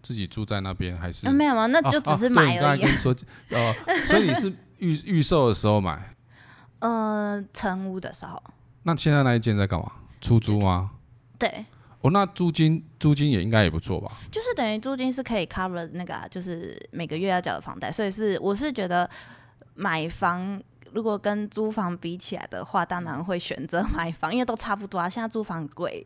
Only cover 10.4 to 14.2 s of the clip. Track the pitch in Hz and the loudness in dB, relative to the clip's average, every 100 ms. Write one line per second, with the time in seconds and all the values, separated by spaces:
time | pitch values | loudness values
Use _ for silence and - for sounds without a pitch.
10.4 | - 104 98 90 95 - - - _ - | 6 2 4 2 0 -8 -20 -20 _ -4
11.4 | 226 - 220 - - - 139 202 190 - | -4 -4 -16 -20 -20 0 4 4 2 2
12.4 | 175 160 156 160 - - 151 143 147 110 | 0 4 4 4 -4 0 4 4 4 2
13.4 | 95 110 92 80 - 87 - - | 4 4 6 2 -2 -4 -4 -12